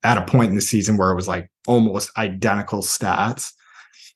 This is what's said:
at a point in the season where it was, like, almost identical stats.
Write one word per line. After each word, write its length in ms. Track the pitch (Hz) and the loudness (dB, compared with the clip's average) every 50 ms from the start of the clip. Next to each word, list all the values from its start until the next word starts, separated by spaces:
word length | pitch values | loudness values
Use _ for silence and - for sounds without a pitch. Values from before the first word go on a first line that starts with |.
at 160 | - 113 - 98 | 0 2 2 2
a 40 | |
point 280 | 95 - - 123 117 101 | 2 2 4 4 4 4
in 60 | 95 | 2
the 40 | 104 | -2
season 360 | - - - 107 92 107 107 | -2 0 0 0 2 2 2
where 160 | 101 92 95 | 2 2 2
it 20 | 92 | 0
was, 140 | 87 90 92 | 0 -2 -4
like, 200 | 92 90 87 - _ _ _ - | -6 -6 -8 -12 _ _ _ 2
almost 420 | 123 120 113 107 95 101 - - - 110 | 4 4 4 4 2 -2 -6 -6 -6 -4
identical 600 | 110 98 92 95 104 107 101 101 98 - 107 101 | -4 -4 -4 -2 0 0 0 0 -2 -4 -6 -6
stats. 720 | 95 - - - - 95 90 - 101 113 - - - - - _ _ _ - - - _ _ _ - - _ | -4 -4 -4 -4 -2 -2 0 0 0 -2 -4 -6 -10 -12 -14 _ _ _ -20 -20 -20 _ _ _ -20 -20 _